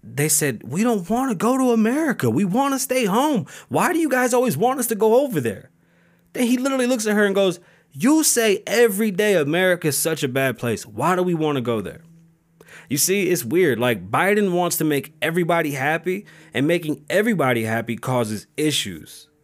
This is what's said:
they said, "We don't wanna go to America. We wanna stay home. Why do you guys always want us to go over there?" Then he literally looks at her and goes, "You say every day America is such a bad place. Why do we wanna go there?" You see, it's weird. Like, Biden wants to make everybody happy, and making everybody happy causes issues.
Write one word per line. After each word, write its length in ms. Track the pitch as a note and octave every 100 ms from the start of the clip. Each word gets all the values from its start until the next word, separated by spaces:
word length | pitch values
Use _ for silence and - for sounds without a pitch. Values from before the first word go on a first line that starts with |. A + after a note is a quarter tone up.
they 240 | G#2+ A#2+ D3+
said, 360 | - D3 A2+ -
"We 180 | D#3
don't 260 | A#3 G#3+ E3+
wanna 240 | A#3 C4+
go 240 | F#3 A3+ C4
to 140 | C4
America. 580 | A3+ G#3+ C#4 D#4+ - B2
We 140 | A#2+
wanna 360 | G3 G#3+ C#4 C4+
stay 260 | - B3+ G#3+
home. 400 | G#3 D4+ C4 C3+ - -
Why 240 | C3 A#3
do 60 | E4
you 100 | D#4+
guys 240 | B3+ B3
always 240 | A#3+ B3+ A#3
want 220 | A#3 C4+
us 60 | A#3
to 80 | G#3+
go 260 | A3 A#3
over 180 | C#4+ E3+
there?" 320 | A2+ G2 - _ _ _ _ _ _
Then 140 | - A#3+
he 100 | B3
literally 300 | C4+ C4+ B3
looks 200 | B3+ G#3+
at 80 | G#3
her 100 | G#3
and 80 |
goes, 280 | G3 G3 F3 _ _ _
"You 320 | C3+ A3 D#4+ D4+
say 380 | A#3+ A3 F#3 -
every 440 | G#3 A#3 F#3+ A3
day 240 | F#3 G#3 F#3
America 520 | C#3+ E3+ F#3 E3+ D#3+
is 100 | C3
such 260 | D#3+ D#3+
a 40 | C#3+
bad 300 | C3 C3+ A2+
place. 280 | A#2+ G2+ -
Why 300 | G#2 D3+ F#3
do 80 |
we 100 | F3+
wanna 280 | E3 D#3 C#3
go 180 | A#2+ A2
there?" 220 | F2 D#2+ - - _ _ _ _ - - -
You 80 | C#3+
see, 320 | E3+ G3+ F#3
it's 160 | E3+ A#2+
weird. 340 | E3 F3 A2+
Like, 320 | B2 A2 F2+
Biden 400 | C3+ F3+ G#3 G3
wants 240 | F3 F3 -
to 60 |
make 300 | D#3 C#3+ - _
everybody 500 | D3+ E3 E3+ E3+ D#3
happy, 540 | C#3 C#3 E3 E3+ F#3+ - - -
and 140 | A2+ C#3+
making 380 | F3 D#3+ D3 -
everybody 540 | F#3 A3 G3 C3+ A#2+
happy 320 | A2 A2+ A2+ A2+
causes 500 | - B2+ A2 G#2+ - -
issues. 720 | D3+ C#3 G#2 D#2+ - - - _